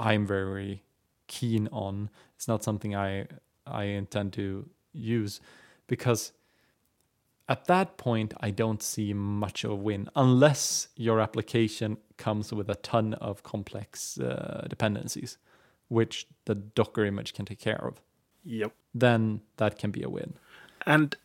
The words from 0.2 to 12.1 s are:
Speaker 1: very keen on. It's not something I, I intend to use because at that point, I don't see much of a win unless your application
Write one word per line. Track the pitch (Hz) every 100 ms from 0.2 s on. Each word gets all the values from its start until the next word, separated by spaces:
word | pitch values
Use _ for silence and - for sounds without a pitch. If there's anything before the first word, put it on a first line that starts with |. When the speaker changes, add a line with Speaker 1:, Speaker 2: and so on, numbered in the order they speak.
| 101
Speaker 1:
very | 98 95 98 98 98 _ _ _ _ -
keen | - 120 110 107
on. | 107 98 98 104 - _ _
It's | -
not | 110
something | - 104 107 101
I, | 98 98 - 139 _ _ -
I | 117
intend | 101 101 101 104 101
to | 92 98 95 - _ _
use | - 113 117 101 - - - - _ -
because | 123 127 110 - _ _ _ _ _ _ _ _ _ _ _ -
at | 127 -
that | 180 190 -
point, | 127 113 107 -
I | 104
don't | 98 113 107
see | - - 104
much | 101 101 104 101 -
of | 113
a | 101
win | 104 98 98
unless | - 127 127 147 135 - - - -
your | 113 110
application | 107 113 - 120 110 - 110 110 _